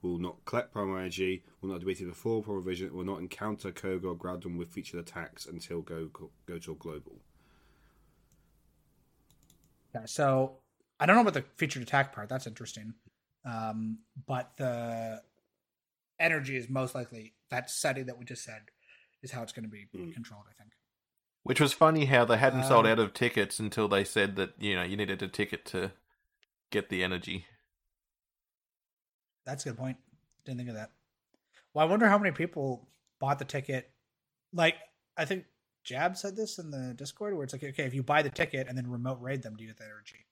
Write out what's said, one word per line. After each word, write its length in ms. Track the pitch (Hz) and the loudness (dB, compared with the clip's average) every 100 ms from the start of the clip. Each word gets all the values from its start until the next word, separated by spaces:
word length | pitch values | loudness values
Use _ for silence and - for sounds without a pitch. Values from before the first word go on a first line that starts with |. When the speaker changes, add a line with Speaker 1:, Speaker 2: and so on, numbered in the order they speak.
Speaker 1:
will 180 | 90 87 | -2 -2
not 260 | 87 - | -4 -6
collect 260 | - 117 120 | -4 -2 -2
primal 260 | 110 98 95 | -4 -2 -2
energy, 460 | 92 90 92 92 _ _ | -4 -2 -2 -2 _ _
will 100 | 95 | -8
not 100 | 90 | -4
be 60 | 92 | -4
defeated 240 | 90 90 | -4 -6
before 300 | 82 117 113 | -6 -2 -2
primal 180 | 104 98 | -2 -6
reversion, 360 | 92 90 95 | -4 -6 -6
will 80 | 90 | -6
not 140 | 92 95 | -6 -6
encounter 540 | 92 - 107 104 98 | -8 -8 -6 -6 -8
Koga 340 | 85 98 92 92 | -8 -4 -4 -4
or 80 | 85 | -6
Groudon 400 | 90 90 90 87 | -8 -8 -8 -8
with 120 | 85 | -8
featured 300 | - 90 87 | -10 -10 -12
attacks 440 | 82 87 82 - | -10 -12 -12 -14
until 360 | - 82 - 85 | -14 -14 -8 -8
Go, 260 | 78 82 80 - 82 _ - | -8 -10 -10 -12 -18 _ -14
Go 100 | 85 | -12
to 140 | 85 78 | -10 -12
Global. 440 | 85 76 67 - _ _ _ _ _ _ _ _ _ _ _ _ _ _ _ _ _ _ _ _ _ _ _ _ _ _ _ | -10 -12 -14 -20 _ _ _ _ _ _ _ _ _ _ _ _ _ _ _ _ _ _ _ _ _ _ _ _ _ _ _
Speaker 2:
Yeah, 100 | - 113 | -12 -10
so 520 | - 143 131 135 - _ _ _ _ | 2 4 4 2 -2 _ _ _ _
I 60 | 156 | 8
don't 100 | 214 | 8
know 60 | |
about 120 | 226 | 8
the 100 | 156 - - | 2 -4 -4
featured 260 | 156 135 | -4 -4
attack 320 | 117 143 135 | 0 2 2
part. 140 | - 107 | -2 -6
That's 180 | 131 120 | -6 -6
interesting. 480 | 110 113 - 107 113 - _ _ _ | -12 -14 -12 -14 -16 -20 _ _ _
Um, 540 | 123 113 110 110 110 110 _ - - | -8 -6 -4 -2 -4 -6 _ -18 -4
but 260 | 131 123 - | -4 -4 -4
the 680 | 131 120 117 113 113 110 - _ _ _ _ _ _ _ _ _ | -4 -2 -4 -4 -6 -8 -14 _ _ _ _ _ _ _ _ _
energy 360 | 165 160 135 135 | 2 2 -2 -6
is 120 | 120 | -2
most 260 | 135 131 | -2 0
likely 400 | 135 120 117 110 _ _ | -4 -8 -12 -18 _ _
that 200 | 127 123 | -6 -4
setting 360 | - 151 131 127 | -2 -2 -2 -6
that 120 | 123 | -10
we 60 | |
just 200 | 117 120 | -12 -14
said 260 | - 110 107 _ _ - _ _ | -14 -16 -20 _ _ -20 _ _
is 80 | 131 | -12
how 100 | 131 | -10
it's 100 | 117 | -10
gonna 160 | - 110 | -10 -10
be 180 | 104 101 | -12 -14
Speaker 1:
Mm. 180 | - 87 | -12 -10
Speaker 2:
controlled, 340 | 82 113 104 98 | -10 -14 -16 -20
I 40 | |
think. 200 | _ 107 _ _ _ _ _ _ _ | _ -20 _ _ _ _ _ _ _
Speaker 3:
Which 180 | - 180 | -2 4
was 120 | 147 | 4
funny 340 | - 156 160 139 | 8 8 8 6
how 180 | 131 | 6
they 120 | 120 113 | 8 6
hadn't 280 | 135 131 | 6 4
sold 200 | 131 123 110 | 6 8 8
Speaker 2:
Um, 60 | |
Speaker 3:
out 60 | 113 | 6
of 160 | 104 | 4
tickets 440 | - 120 110 98 - | 2 0 2 0 0
until 300 | 107 - 104 | -4 0 2
they 160 | 98 | 4
said 320 | 98 - 101 98 | 2 2 2 2
that, 240 | 92 - | -4 -2
you 140 | 104 | -2
know, 80 | 92 | 0
you 140 | 87 101 | 0 -2
needed 260 | 98 95 | -2 -2
a 60 | 92 | -6
ticket 360 | - 104 - - | -2 -2 -2 -6
to 260 | 92 95 - _ _ _ _ _ _ _ | -4 -4 -6 _ _ _ _ _ _ _
get 180 | 110 95 | -2 0
the 120 | 92 | 0
energy. 440 | 90 92 90 92 - _ _ _ _ _ _ _ _ _ _ _ _ _ _ _ _ _ _ _ | 0 -2 -4 -8 -10 _ _ _ _ _ _ _ _ _ _ _ _ _ _ _ _ _ _ _
Speaker 2:
That's 200 | - 135 | -10 -8
a 60 | 147 | -6
good 80 | 117 | -6
point. 180 | 131 127 _ _ _ _ | -6 -8 _ _ _ _
Didn't 140 | - 123 | -10 -8
think 100 | 123 | -6
of 60 | |
that. 180 | 110 110 _ _ _ _ _ _ _ _ | -8 -12 _ _ _ _ _ _ _ _
Well, 140 | 147 160 | 4 6
I 40 | |
wonder 180 | 208 226 | 8 8
how 100 | 202 | 8
many 140 | 202 | 6
people 540 | 147 170 - 139 123 - _ _ _ | 2 -2 -2 -2 -4 -10 _ _ _
bought 200 | 135 139 | 0 0
the 60 | |
ticket. 460 | 139 143 135 131 - _ _ _ _ _ _ | -2 -6 -4 -6 -6 _ _ _ _ _ _
Like, 240 | 175 165 160 - _ _ - | 4 4 4 -10 _ _ -4
I 80 | |
think 220 | 156 190 - _ _ _ | -2 -2 -6 _ _ _
Jab 320 | - 123 170 185 | -8 0 0 0
said 200 | 202 196 | -8 -6
this 220 | 220 - | -6 -6
in 120 | 165 | -8
the 220 | 139 127 | -8 -8
Discord, 400 | 120 139 - 208 | -8 -12 -8 -6
where 100 | 190 | -4
it's 80 | 135 | -6
like, 100 | 135 | -8
"Okay, 200 | 143 135 | -8 -4
if 100 | 135 | -2
you 80 | 135 | -2
buy 180 | 123 151 | 4 4
the 80 | 143 | 4
ticket 380 | - 165 135 127 | 0 -2 -2 -4
and 80 | 127 | -4
then 100 | 123 | -4
remote 300 | 123 127 127 | -4 -4 -4
raid 220 | 123 135 | -4 -6
them, 140 | 117 107 | -6 -12
do 80 | |
you 60 | 110 | -16
get 80 | 110 | -16
the 60 | |
energy?" 420 | 110 107 104 - _ | -18 -18 -20 -20 _